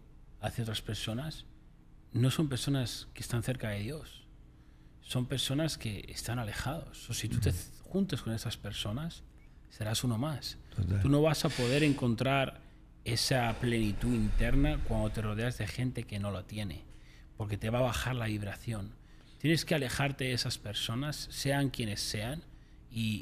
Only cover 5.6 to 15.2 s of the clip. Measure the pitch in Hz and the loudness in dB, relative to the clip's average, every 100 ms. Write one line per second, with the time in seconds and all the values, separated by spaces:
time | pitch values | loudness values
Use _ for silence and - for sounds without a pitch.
5.6 | 160 - 110 101 - - - 127 107 - | 0 -2 -4 -6 -8 -8 -4 -2 -2 -4
6.6 | - 160 - - - 117 110 120 92 87 | -4 -4 -8 -12 -6 -4 0 2 2 2
7.6 | - - - 190 196 127 113 113 113 - | -4 -14 -2 0 2 0 -2 -4 -4 -6
8.6 | 104 107 104 113 165 - - - - - | -6 -4 -4 -4 -4 -8 -18 -20 -20 -20
9.6 | - - 107 113 127 110 151 139 - - | -18 -6 -2 0 2 2 0 -2 -8 -12
10.6 | - - 87 98 135 143 156 147 160 131 | -10 -2 2 4 6 6 6 4 0 2
11.6 | 120 139 151 131 123 110 127 139 131 - | 4 6 6 4 4 2 4 2 2 -4
12.6 | - - - - - 113 - 131 117 110 | -18 -20 -20 -10 -2 0 4 4 2 2
13.6 | 123 117 107 101 120 120 107 - 117 131 | 2 2 2 2 2 2 4 4 6 6
14.6 | 147 147 - 113 107 113 | 6 2 0 2 0 0